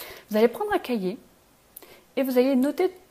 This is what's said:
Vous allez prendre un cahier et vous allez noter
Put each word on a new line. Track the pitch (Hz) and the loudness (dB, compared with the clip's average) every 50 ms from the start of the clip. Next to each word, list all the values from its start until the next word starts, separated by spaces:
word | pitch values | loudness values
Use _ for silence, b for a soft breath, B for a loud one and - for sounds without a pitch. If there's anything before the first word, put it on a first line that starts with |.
| B B B B B B | B B B B B B
Vous | 208 | 2
allez | 214 226 233 | 4 4 2
prendre | - - 427 415 403 | 2 -2 -4 -2 -2
un | - | -2
cahier | - - 247 208 185 180 226 - - _ _ _ _ _ _ _ _ _ _ B B B B B B B - | -2 -2 -4 -2 -2 -4 -6 -8 -14 _ _ _ _ _ _ _ _ _ _ B B B B B B B -4
et | 269 269 | -4 -2
vous | 269 247 | 2 2
allez | 247 254 277 277 | 2 4 4 4
noter | 247 262 294 285 - 370 370 - - - _ | 2 2 0 0 0 -2 -2 -2 -6 -20 _